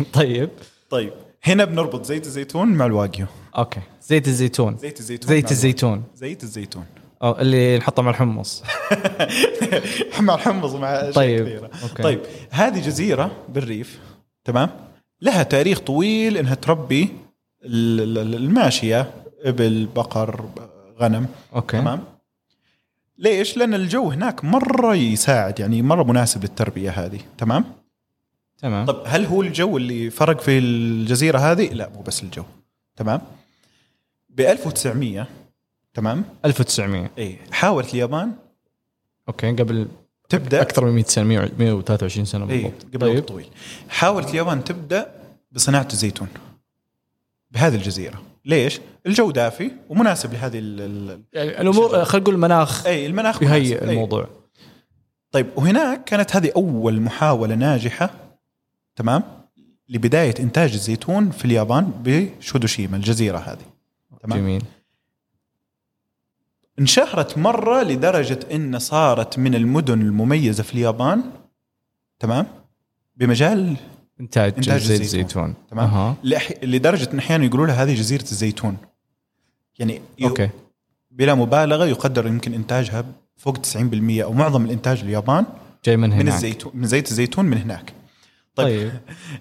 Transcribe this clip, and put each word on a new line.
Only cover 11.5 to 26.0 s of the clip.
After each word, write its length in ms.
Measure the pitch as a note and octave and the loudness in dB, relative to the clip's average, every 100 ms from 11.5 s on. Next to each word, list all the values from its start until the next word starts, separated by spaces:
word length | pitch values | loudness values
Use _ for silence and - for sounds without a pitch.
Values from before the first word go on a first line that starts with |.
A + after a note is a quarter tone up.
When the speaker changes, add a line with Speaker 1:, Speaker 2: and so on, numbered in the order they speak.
| G#2+ A2 - | -6 -12 -12
Speaker 1:
أوكي. 200 | A#2 - | -10 -2
Speaker 2:
طيب، 160 | D#3 A#2 - - - | -2 -2 -6 -16 -6
هذه 320 | C3+ A3+ F#3+ | 0 0 0
جزيرة 500 | C#3+ D3 G3+ C3+ F3+ - - | -4 -2 0 0 -2 -6 -10
بالريف، 500 | C3 A2+ G#2+ A#2+ - - - _ _ | -6 -6 -6 -10 -16 -20 -20 _ _
تمام؟ 260 | - B2 C#3 - - - _ _ | -2 0 0 -4 -20 -20 _ _
لها 220 | G#3 G3 | 0 2
تاريخ 360 | D3 C#3 E3 F#3+ | 2 2 2 0
طويل 580 | - C#3+ G3+ A3 A3 G3 | 0 0 2 2 0 0
إنها 180 | C3+ E3 | 0 0
تربي 540 | - D#3+ B2+ C3+ G3+ - - _ _ _ | 0 0 0 0 0 -2 -20 _ _ _
ال-، 380 | B2+ A#2 A#2 A2+ | -4 0 2 2
ال-، 160 | A2 A2+ | 0 -2
ال-، 180 | A2 A#2 | -2 -2
الماشية، 760 | C3+ A#3+ D#3+ - A2 A#2 C3 - - - | 2 4 4 2 0 0 -2 -8 -20 -6
إبل، 420 | C3 B2 A2+ A2 A2 B2 | -2 2 2 2 -2 -4
بقر، 540 | A#2 A2 A2 A2 G#2+ - A#2 - - A2+ | -2 -2 -4 -6 -12 -16 -18 -20 -18 -2
غنم. 280 | A2+ A2+ B2+ - - A#2+ | 0 2 -2 -8 -10 -6
Speaker 1:
أوكي. 220 | A#2 A2+ | -2 0
Speaker 2:
تمام؟ 260 | B2+ D3 - - _ _ _ _ _ _ _ _ _ - | 0 -2 -8 -20 _ _ _ _ _ _ _ _ _ -2
ليش؟ 360 | G3 F#3+ G3+ A#3+ | 2 2 0 0
لأن 160 | A#3+ | 0
الجو 380 | G3+ F#3 A#3 G3+ | 0 0 0 0
هناك 320 | C#3 A#3 - | -2 -2 -2
مرة 520 | D3 B3 C4 C4 A#3+ F#3+ | 0 2 2 2 4 4
يساعد، 640 | A#2+ G#2+ - B2+ G2 G2 | 2 2 2 2 0 -2
يعني 220 | G2+ A2+ | -2 0
مرة 220 | B2+ E3+ | 2 4